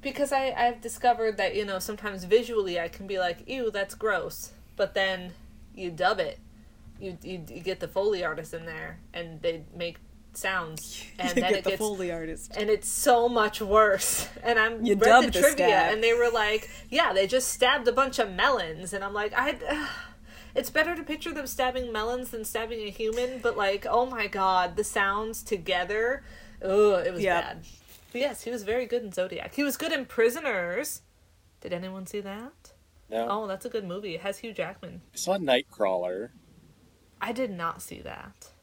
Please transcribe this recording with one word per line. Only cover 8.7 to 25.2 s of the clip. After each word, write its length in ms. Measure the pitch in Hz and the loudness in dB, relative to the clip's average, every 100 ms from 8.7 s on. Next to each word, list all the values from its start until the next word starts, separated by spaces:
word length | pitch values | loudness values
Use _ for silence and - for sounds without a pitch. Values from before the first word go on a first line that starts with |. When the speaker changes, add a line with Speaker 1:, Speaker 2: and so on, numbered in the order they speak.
| 160 160 165 - | -10 -12 -14 -14
Speaker 1:
and 260 | 175 170 156 | -10 -10 -4
they 220 | 165 165 160 | -2 -4 -10
make 240 | 175 170 165 - - - | -8 -8 -8 -20 -20 -18
sounds, 720 | - 190 190 165 156 - - - | -8 -4 -2 -4 -10 -12 -14 -14
Speaker 2:
<laughs> 80 | - | -6
Speaker 1:
and 180 | 180 175 | -2 0
Speaker 2:
You 60 | |
Speaker 1:
then 100 | 185 | 2
Speaker 2:
get 60 | 196 | 2
Speaker 1:
it 60 | |
Speaker 2:
the 60 | 185 | 0
Speaker 1:
gets, 80 | 226 | -2
Speaker 2:
Foley 340 | 214 202 180 | -2 -2 -4
artist. 400 | 165 160 160 - - | -4 -8 -10 -10 -4
Speaker 1:
and 120 | 208 | 0
it's 180 | 208 - | 0 0
so 400 | - 285 240 240 | 0 6 6 6
much 320 | 240 214 - | 4 2 0
worse. 680 | 208 208 214 196 - - - | 4 6 8 4 0 -2 -4
<laughs> 80 | - | -4
And 160 | 226 233 | 0 2
I'm 260 | 220 226 | 2 2
Speaker 2:
You 100 | 226 196 | 2 6
Speaker 1:
read 200 | 233 240 | 10 10
Speaker 2:
dub 80 | |
Speaker 1:
the 60 | 262 | 10
Speaker 2:
the 80 | 180 | 6
Speaker 1:
trivia, 120 | 277 | 6
Speaker 2:
stab. 400 | 294 196 196 170 | 6 6 6 4
Speaker 1:
and 120 | 214 | 4
they 80 | 226 | 2
were 180 | 233 240 | 4 4
like, 380 | 226 208 214 - - - | 4 2 0 -4 -16 -4
"Yeah, 220 | 277 311 | 0 2
they 120 | 190 196 | 4 2
just 220 | 254 247 | 2 0
stabbed 400 | - 254 285 240 | 2 4 4 2
a 40 | |
bunch 260 | 233 269 262 | 2 2 2
of 120 | 214 | -2
melons." 600 | 185 320 349 165 160 180 | 2 2 2 -2 -8 -8
And 100 | 196 | -6
I'm 120 | 196 | -4
like, 180 | 208 208 | -4 -2
"I, 540 | - 269 - 160 302 285 - - - | 0 -2 -2 -4 -4 -4 -10 -14 -18
<sighs> 340 | - - - | -20 -20 -4
it's 160 | - 254 | -4 0
better 240 | 311 311 | 0 0
to 80 | 339 | 0
picture 300 | 311 311 339 | -6 -6 -6
them 140 | 302 262 | -8 -8
stabbing 440 | - 254 254 247 | -2 -2 0 -4
melons 380 | 220 220 247 247 | -4 -4 -4 -6
than 140 | 226 | -10
stabbing 360 | 214 226 226 233 208 | -6 -6 -6 -6 -8
a 40 | |
human," 480 | 196 220 226 247 254 | -4 -4 -2 -2 0
but, 180 | 240 214 | -2 0
like, 300 | 196 202 - | 0 0 2
oh 180 | 226 254 | 2 2
my 200 | 240 208 | -2 -4
God, 500 | 202 190 185 180 170 | 0 4 4 2 0
the 80 | |
sounds 580 | 208 220 196 208 | -2 2 2 2